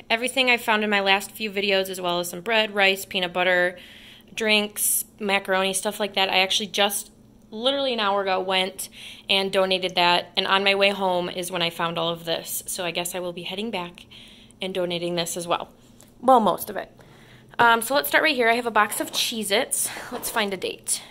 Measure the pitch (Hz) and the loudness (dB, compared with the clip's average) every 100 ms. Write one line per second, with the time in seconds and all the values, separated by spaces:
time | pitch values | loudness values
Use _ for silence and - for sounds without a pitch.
0 | - 226 247 269 254 240 240 214 214 202 | -4 -2 -2 0 2 2 2 2 2 2
1 | 196 196 202 - 220 196 202 190 190 185 | 4 2 0 -8 -6 -2 0 2 0 -4
2 | 180 175 175 180 175 226 214 208 196 190 | -2 -2 -2 -6 -2 0 0 4 4 2
3 | - 196 180 180 180 180 180 185 - - | -4 -4 -2 0 2 4 2 -2 -18 -20
4 | - - - - 220 214 208 - - - | -20 -20 -14 -4 2 2 2 -4 -2 -2
5 | - - 208 196 196 190 190 190 214 202 | -6 -8 -2 0 2 0 0 -2 -4 -4
6 | 202 202 190 190 190 - 208 185 202 208 | -4 0 0 2 2 0 -4 0 0 0
7 | - - - - - 214 247 277 269 233 | -10 -18 -20 -20 -18 -4 -2 -2 -2 -2
8 | 202 202 190 185 185 190 185 - - - | 0 0 0 -2 0 0 0 -4 -12 -12
9 | - - - 196 190 196 190 185 180 175 | -18 -20 0 0 2 2 2 2 0 2
10 | 175 175 - - 190 196 196 196 196 196 | 4 4 0 -4 0 2 4 4 2 2
11 | 196 180 180 - 175 180 170 170 170 170 | 0 0 -2 -6 -6 -2 -4 -2 -4 -2
12 | 165 170 165 165 - - - - 175 170 | -4 -4 -4 -6 -6 -10 -8 -8 -6 -4
13 | 170 185 180 175 170 185 220 202 175 175 | -6 -6 -8 -8 -10 -8 -6 -6 -8 -14
14 | - - - - - - 190 185 175 175 | -20 -20 -20 -20 -20 -10 -6 -4 -2 -2
15 | 170 175 170 - 170 165 - - - - | -2 -2 -4 -6 -4 -4 -4 -16 -20 -20
16 | - - 240 254 208 - - 185 - - | -20 -2 6 6 6 0 -4 -10 -10 -18
17 | - - - - - - 240 226 226 277 | -20 -20 -20 -20 -20 2 4 4 4 0
18 | 277 302 311 262 226 233 240 220 214 - | 2 2 4 2 2 2 2 2 2 0
19 | 311 - - 226 196 202 285 - - - | -4 -2 -4 -4 0 0 0 -2 -4 -6
20 | - 240 - 233 208 185 - - - - | -10 -8 -4 -2 -2 -2 -6 -8 -6 -6
21 | - | -6